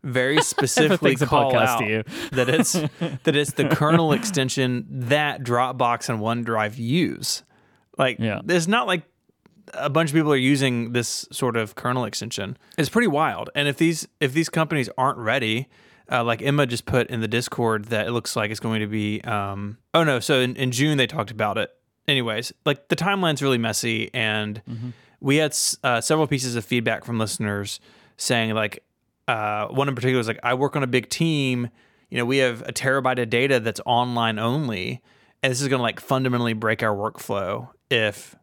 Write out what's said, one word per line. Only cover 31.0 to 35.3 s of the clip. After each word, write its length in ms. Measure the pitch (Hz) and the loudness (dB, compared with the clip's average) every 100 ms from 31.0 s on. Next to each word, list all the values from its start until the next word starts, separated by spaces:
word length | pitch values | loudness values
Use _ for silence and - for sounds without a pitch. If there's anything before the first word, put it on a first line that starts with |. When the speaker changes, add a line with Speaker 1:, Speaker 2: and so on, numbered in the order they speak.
| 117 | -2
Speaker 1:
team. 600 | - 165 151 135 123 120 _ _ _ _ | -2 0 2 0 0 -4 _ _ _ _
You 80 | 123 | -4
know, 80 | 120 | 0
we 140 | 135 | 2
have 240 | 131 113 - | 2 0 -8
a 60 | |
terabyte 480 | - 135 135 127 127 | -4 0 0 0 0
of 80 | 117 | 0
data 300 | 117 139 127 | 2 2 2
that's 200 | 113 104 - | 0 -4 0
online 540 | 120 123 120 113 107 | 0 2 0 0 0
only, 640 | 117 139 143 101 104 127 _ _ _ | 0 0 -2 -4 -4 -8 _ _ _